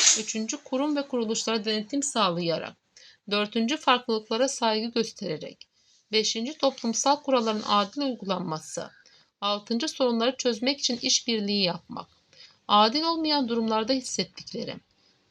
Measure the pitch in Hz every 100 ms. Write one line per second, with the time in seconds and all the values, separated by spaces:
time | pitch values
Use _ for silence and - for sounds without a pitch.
0 | - - 214 220 220 294 - 262 294 285
1 | 277 247 220 220 - 226 208 214 214 285
2 | 277 233 196 170 170 156 - - _ -
3 | - - - 202 208 226 226 302 - 247
4 | 240 220 220 226 269 - 233 214 233 233
5 | 220 - 185 156 170 - - _ _ _
6 | _ 214 214 226 233 311 269 262 233 226
7 | 269 285 285 262 226 214 214 208 202 285
8 | 277 226 185 185 175 156 - - - -
9 | - - _ _ 202 208 208 233 311 -
10 | 254 233 233 262 247 220 247 285 - 240
11 | 262 - - 220 202 208 185 175 - -
12 | - _ _ - - _ - 208 214 277
13 | 330 330 311 294 240 233 226 220 220 269
14 | 254 - 180 - - - - - - _
15 | _ _ _